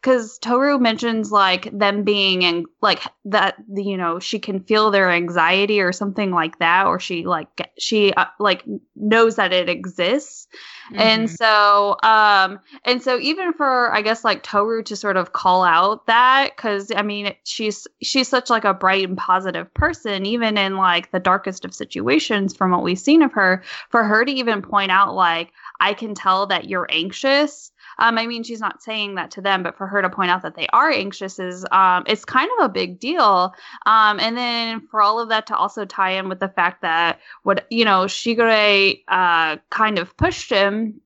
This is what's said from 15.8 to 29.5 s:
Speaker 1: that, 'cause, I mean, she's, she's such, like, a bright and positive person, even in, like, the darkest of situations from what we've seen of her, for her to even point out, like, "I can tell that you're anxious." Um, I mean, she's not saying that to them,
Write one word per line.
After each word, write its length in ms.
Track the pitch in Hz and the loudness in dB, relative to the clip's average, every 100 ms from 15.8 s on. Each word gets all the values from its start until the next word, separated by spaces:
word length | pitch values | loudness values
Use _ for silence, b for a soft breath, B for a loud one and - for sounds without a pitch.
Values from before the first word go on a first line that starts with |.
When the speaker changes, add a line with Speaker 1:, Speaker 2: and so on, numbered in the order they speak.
| 190 214 - | 2 -2 0
Speaker 1:
that, 500 | 226 247 269 269 - | 4 4 4 0 -4
'cause, 340 | 226 202 202 | -6 -4 -4
I 80 | 202 | -4
mean, 320 | 208 208 202 - - | -4 -6 -8 -10 -14
she's, 420 | - 220 202 - _ | -6 -6 -6 -14 _
she's 240 | - 269 247 | -4 -4 0
such, 220 | 254 247 | -2 0
like, 160 | 226 214 | 0 0
a 80 | |
bright 340 | 190 185 196 190 | 0 0 0 -2
and 100 | 185 | -6
positive 560 | - 185 190 170 175 | 0 0 0 -8 -10
person, 520 | - 311 339 226 196 196 | -4 -4 -2 -6 -6 -4
even 320 | 233 226 208 | -2 -2 0
in, 180 | 196 190 | -2 0
like, 360 | 190 175 180 | 2 0 -2
the 80 | 185 | -4
darkest 440 | 185 190 190 190 | 0 0 -2 -10
of 100 | 175 | -14
situations 840 | - - - 226 302 - 214 196 - | -14 -12 -6 0 0 0 -2 -2 -2
from 140 | 185 | 0
what 120 | 180 | 0
we've 160 | 175 190 | -2 -4
seen 220 | - 320 | 4 4
of 100 | 277 | 4
her, 300 | 220 190 185 B B B | 2 2 2 B B B
for 140 | 240 | 0
her 220 | 214 214 247 | 2 2 0
to 60 | |
even 280 | 269 233 208 | -2 -2 -4
point 300 | 185 202 196 | -2 -2 2
out, 220 | 190 196 190 | 2 2 2
like, 380 | 180 165 170 B B B | 0 0 -6 B B B
"I 140 | 190 | -2
can 200 | 208 226 | -2 -8
tell 340 | 202 190 190 202 | -4 0 0 0
that 180 | 185 - | -4 -4
you're 200 | 185 175 | -6 -4
anxious." 840 | 160 180 - 269 277 294 - - _ B B | -4 -4 -4 0 2 0 -4 -20 _ B B
Um, 180 | 226 226 | 0 0
I 80 | 226 | -4
mean, 160 | 233 | -8
she's 180 | 233 226 | -12 -8
not 200 | 214 - | -8 -10
saying 340 | - 220 208 190 | -10 -8 -6 -8
that 160 | 156 | -10
to 100 | - | -6
them, 220 | 190 | -2